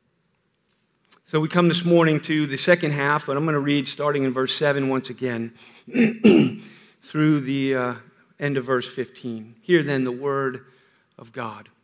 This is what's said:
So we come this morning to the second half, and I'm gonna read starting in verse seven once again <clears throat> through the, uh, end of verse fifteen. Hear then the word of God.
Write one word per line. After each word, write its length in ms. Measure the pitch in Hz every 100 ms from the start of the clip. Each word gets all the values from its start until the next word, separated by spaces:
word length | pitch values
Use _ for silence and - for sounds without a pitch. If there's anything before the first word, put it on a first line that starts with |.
| _ _ _ _ _ _ _ _ _ _ _ - _
So 140 | 156
we 80 | 156
come 200 | 175 175
this 160 | 170
morning 360 | 175 170 160 151
to 260 | - 156 147
the 100 | 135
second 360 | - 175 160
half, 360 | 143 143 147 -
and 80 | 139
I'm 80 |
gonna 140 | 160 151
read 280 | 143 143 135
starting 380 | - 147 143
in 80 | 135
verse 220 | 127 131
seven 340 | - 147 143 135
once 220 | 131 127
again 420 | 120 127 117 117 - - - -
<clears throat> 60 | 247 226 - 220 165 135 - - - _ _
through 380 | - 151 156 147
the, 340 | 131 139 135
uh, 200 | 131 123 117 - _ _ _
end 160 | 143 135
of 80 |
verse 260 | 123 127 120
fifteen. 640 | - 117 - 127 113 110 -
Hear 200 | - 175
then 220 | 143 139
the 80 | 127
word 520 | 123 143 139 135 127 - _ _ _ _ -
of 140 | 117
God. 360 | 127 117 104 104 _